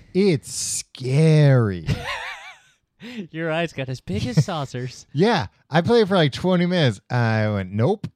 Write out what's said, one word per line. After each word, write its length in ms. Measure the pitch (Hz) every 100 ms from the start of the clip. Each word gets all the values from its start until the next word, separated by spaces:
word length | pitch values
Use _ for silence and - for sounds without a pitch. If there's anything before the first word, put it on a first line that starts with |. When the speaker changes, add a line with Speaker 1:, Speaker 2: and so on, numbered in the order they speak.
| -
Speaker 1:
It's 400 | 180 202 156 -
scary. 1300 | - - - - - 127 135 160 156 143 131 110 90 80
<laughs> 1400 | - - - - - - - _ _ _ _ 220 247 180
Speaker 2:
Your 220 | 156 165
eyes 200 | 160 170
got 160 | - 131
as 120 | 131
big 260 | - 190 247
as 180 | 247
saucers. 640 | 240 165 139 123 127 - -
<laughs> 20 |
Speaker 1:
Yeah. 340 | 135 202 214 98 _ _
I 100 | 151
played 260 | 170 233 202
for, 80 | 190
like, 160 | 151
twenty 340 | - 180 180 175
minutes. 340 | 180 139 98 -
I 380 | 123 117 110 107
went, 240 | 104 92
"Nope." 340 | 104 123 208 -